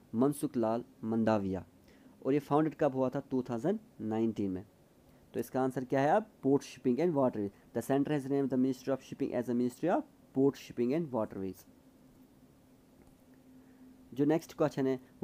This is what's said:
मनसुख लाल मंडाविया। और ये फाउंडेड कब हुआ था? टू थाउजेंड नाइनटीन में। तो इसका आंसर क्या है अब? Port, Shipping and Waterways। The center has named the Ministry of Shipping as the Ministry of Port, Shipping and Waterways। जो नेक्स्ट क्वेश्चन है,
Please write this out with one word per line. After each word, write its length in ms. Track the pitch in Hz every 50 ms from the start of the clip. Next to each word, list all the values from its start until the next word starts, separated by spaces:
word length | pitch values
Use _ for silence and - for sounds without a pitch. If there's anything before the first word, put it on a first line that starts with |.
| - - -
मनसुख 420 | 110 127 143 151 - - 139 - 123
लाल 260 | 113 110 113 120 120 - - - -
मंडाविया। 600 | 110 113 113 113 110 110 107 98 95 92 92 92 - - - _ - - - - - - - -
और 80 | - 139
ये 60 | 147
फाउंडेड 360 | 143 - 143 147 156 156 -
कब 200 | - 160 143 127
हुआ 140 | 131 131 127
था? 100 | - 143
टू 220 | 135 - 135 127
थाउजेंड 380 | 123 - 120 113 113 165 208 220 - - - -
नाइनटीन 500 | 110 107 110 110 113 113 107 - 104 98
में। 140 | 92 92 101 - - _ - _ _ _ _ _ - - - - -
तो 60 | -
इसका 220 | - - - 131
आंसर 240 | 131 131 127 139 127
क्या 160 | 123 143 135
है 80 | 135 147
अब? 180 | 170 214 220 - _ _ -
Port, 180 | 131 139 139 -
Shipping 360 | - - - - 131 123 123
and 120 | 160 180 165
Waterways। 640 | 139 131 123 - 107 101 98 - - - - - 117
The 100 | 113 -
center 180 | 135 139 143 143 151 147
has 120 | 131 135
named 220 | 139 139 139 127 135
the 120 | 127 127
Ministry 320 | 131 131 131 - - 135 127
of 160 | - - -
Shipping 180 | - 139 - - 123
as 80 | 117 120
the 120 | 120 120
Ministry 360 | 123 123 - - - 160 202 302
of 60 | 269 - - _ - - - 131
Port, 160 | 135 139 135
Shipping 440 | - - - - - 120 123 135 165
and 140 | 175 143 123
Waterways। 540 | 120 107 104 - 104 95 95 92 - - - - - _ - - - - - - - - - - - - - - _ _ _ - - _ _ - - - - - _ - - - - - - - - - - - - - - - - - - -
जो 120 | 123 143
नेक्स्ट 280 | 147 156 165 - - -
क्वेश्चन 340 | - - 135 - - 131 131
है, 120 | 131 127 - - - -